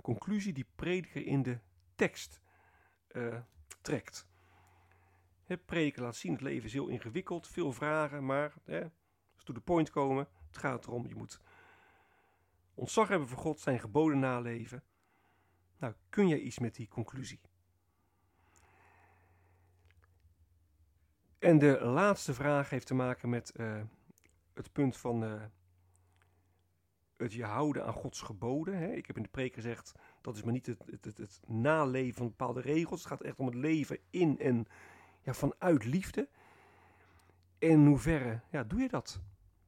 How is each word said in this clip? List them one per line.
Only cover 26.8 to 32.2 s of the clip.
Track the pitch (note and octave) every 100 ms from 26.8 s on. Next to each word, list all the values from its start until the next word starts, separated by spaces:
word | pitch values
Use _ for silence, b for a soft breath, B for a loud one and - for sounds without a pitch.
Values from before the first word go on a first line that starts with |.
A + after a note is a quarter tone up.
| _ _ _ -
het | A#2+
je | A2+
houden | A2 G#2+ D3+ C#3 -
aan |
Gods | A2+ C3+ -
geboden, | - G2+ A#2+ C#3 E3 G3
hè. | E3+
Ik | - -
heb | -
in |
de | G#2
preek | - B2+
gezegd, | - A#2 A#2 - - b b
dat | - G#2+
is |
maar | A2
niet | B2 B2
het, | A#2+ -
het, | -
het, | A2 G#2+
het | A2 - -
naleven | A2 C3 D#3+ C#3+ B2+ B2+
van | A2+